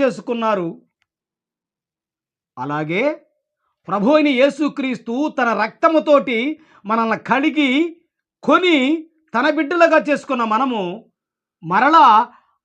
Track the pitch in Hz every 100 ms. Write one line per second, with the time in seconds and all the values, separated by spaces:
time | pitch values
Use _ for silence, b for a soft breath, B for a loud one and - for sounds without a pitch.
0 | 262 202 254 233 220 202 170 202 _ _
1 | _ _ _ _ _ _ _ _ _ _
2 | _ _ _ _ _ - 135 147 156 180
3 | 285 302 _ _ _ _ _ _ - 202
4 | 208 311 294 247 277 277 294 - 262 226
5 | - 247 302 269 233 208 208 - 330 311
6 | 302 277 196 226 269 311 b b 196 226
7 | 226 202 - 254 302 277 277 269 339 -
8 | _ _ _ _ - 330 359 302 262 330
9 | - _ _ 226 294 302 285 349 330 311
10 | 294 285 - 247 226 214 262 226 175 214
11 | - _ _ _ _ _ 165 190 269 330
12 | 269 214 240 b b b